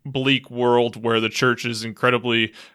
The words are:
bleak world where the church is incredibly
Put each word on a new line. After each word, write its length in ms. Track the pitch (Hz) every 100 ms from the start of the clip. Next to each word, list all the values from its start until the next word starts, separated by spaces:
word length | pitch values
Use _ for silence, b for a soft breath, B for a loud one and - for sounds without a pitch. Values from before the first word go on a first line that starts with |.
bleak 440 | 143 135 135 131 -
world 540 | 123 123 120 120 110
where 180 | 117 113
the 80 | 110
church 360 | - 127 117
is 200 | 120 110
incredibly 680 | 113 98 123 120 120 117 110 B B